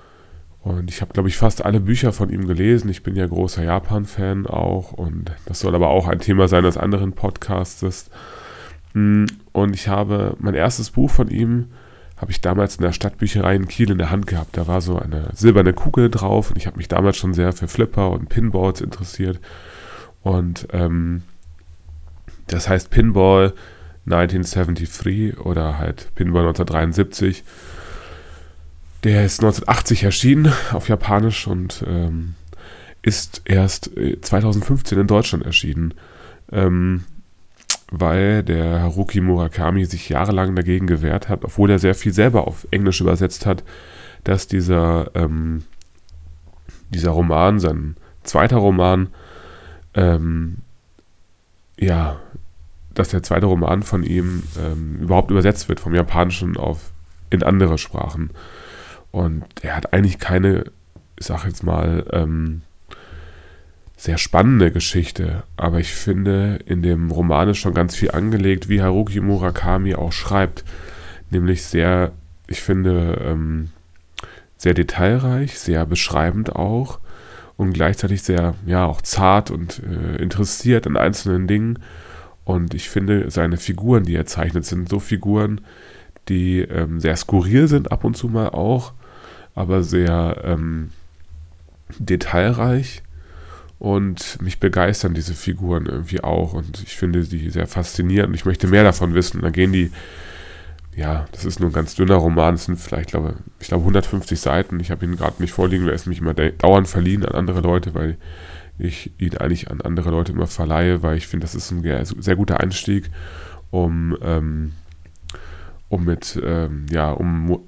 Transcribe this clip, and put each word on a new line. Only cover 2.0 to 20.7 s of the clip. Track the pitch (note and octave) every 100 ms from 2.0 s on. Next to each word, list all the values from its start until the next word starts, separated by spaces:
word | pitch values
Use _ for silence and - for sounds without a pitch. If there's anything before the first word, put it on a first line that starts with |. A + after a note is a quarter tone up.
| B2+
von | G2 G2+
ihm | F#2+ F#2
gelesen. | F2 G2+ A#2 G#2
Ich | F#2
bin | - F#2+
ja | F2+
großer | F2 F2+ -
Japan-Fan | E2 F2+ - G#2 G2+ - F#2+ G2 G2
auch | - E2+ F#2+ F2
und | - F2 E2 E2 D#2 -
das | F2
soll | F#2+
aber | F2 E2+
auch | E2+ E2+
ein | F2+
Thema | - G2 F#2
sein | F2+
des | F2+ E2+
anderen | F#2 G2+ G2
Podcastes. | - G2+ - - F#2+ F2+ - F#2+ F2 - - - - - - - - -
Mm, | G#2+ G#2 G#2 G#2 - -
und | - G2+
ich | F#2+ -
habe | G2 G#2 G#2 G2+ -
mein | G#2
erstes | D2 F#2+ B2 A2
Buch | - C3+
von | - A2+
ihm, | - A2+ A#2+ A#2+ - - - - -
habe | F#2
ich | F#2
damals | - F#2 G2 -
in |
der | F2
Stadtbücherei | F2 G2+ - G#2 G2+ F2+ G2
in | F#2
Kiel | - A2+
in | F#2
der | E2
Hand | F#2+ G2
gehabt. | F2 D#2+ -
Da | E2
war | F2+
so | F2+ E2+
eine | D#2 D#2 D#2
silberne | - G#2+ G2+ F2+
Kugel | F2+ - D3 A#2+
drauf | A2 G2 G#2 G#2
und | -
ich | -
habe | -
mich | E2
damals | F2 G2 F#2+
schon | F#2
sehr | F2 F2
für | F2+ E2+
Flipper | - A2+ - F#2+
und | F2+ -
Pinballs | - A2+ G2 F#2+ F#2
interessiert. | - - F2+ - F#2+ F2+ - - - - - - - -
Und, | - F#2 F2 E2+ -